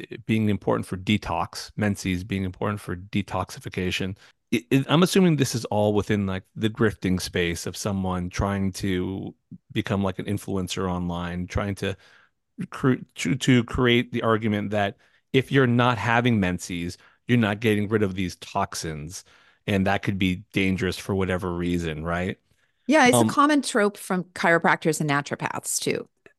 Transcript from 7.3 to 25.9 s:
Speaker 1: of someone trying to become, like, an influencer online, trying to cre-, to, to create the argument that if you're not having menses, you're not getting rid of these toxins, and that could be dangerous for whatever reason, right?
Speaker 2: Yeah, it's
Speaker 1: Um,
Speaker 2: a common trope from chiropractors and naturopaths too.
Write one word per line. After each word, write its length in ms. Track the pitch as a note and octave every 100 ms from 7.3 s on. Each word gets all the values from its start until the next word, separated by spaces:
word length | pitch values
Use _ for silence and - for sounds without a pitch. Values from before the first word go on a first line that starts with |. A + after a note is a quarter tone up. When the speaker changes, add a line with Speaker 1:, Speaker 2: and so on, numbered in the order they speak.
| F#2+ F2 E2+ -
Speaker 1:
of 100 | -
someone 520 | A2+ G2 F#2 F2+ F2+
trying 420 | - G2+ G2 F#2+
to 640 | - G2+ F2+ F#2 F#2+ G2 - _ - _
become, 320 | A2+ - G2
like, 160 | G2 F#2
an 60 | -
influencer 640 | G#2 - G2 F#2 - F#2+
online, 560 | F2+ F2 F2 F2 F2 F2
trying 280 | - G2+ G2
to 200 | G2 F2+ _ _ _ _ _ - -
cre-, 320 | - C3 B2+ - -
to, 200 | - C3+
to 280 | - B2 A#2
create 480 | - B2 A#2+ B2
the 100 | A#2+
argument 480 | A2+ A2 A2 G#2 G2+
that 260 | G#2 G2+ - _ _ _
if 180 | C3 B2
you're 160 | C3+ B2+
not 300 | A#2+ B2 A2+
having 420 | A2 A#2 B2 A2
menses, 580 | F2+ F2+ - F2 F2 - _ _ -
you're 100 | A#2+
not 240 | G#2+ G#2
getting 260 | A2+ G#2 G#2
rid 160 | A2
of 120 | G2+ F#2+
these 200 | F2+ -
toxins, 840 | - G2+ F#2+ - E2 D2+ D#2 F#2 - _ _ _ -
and 220 | G2 F#2+
that 140 | G2
could 160 | - G2
be 260 | F#2+ F2+ -
dangerous 460 | - F#2+ F#2 F2+ -
for 180 | - G2
whatever 380 | F#2 F#2 F#2 F2
reason, 480 | F2 F2 E2+ D2+
right? 340 | E2 E2+ F#2 - _ _ _ _ -
Speaker 2:
Yeah, 200 | D4+ B3+
it's 80 | B3
Speaker 1:
Um, 140 | A3+
Speaker 2:
a 20 |
common 300 | D4 C#4+ D4+
trope 340 | - A#3 G#3 -
from 300 | - F#3 -
chiropractors 640 | - F3 E3+ F3 D#3 E3+ D#3
and 100 | D#3
naturopaths 680 | C#3+ - - - - - -
too. 300 | D3+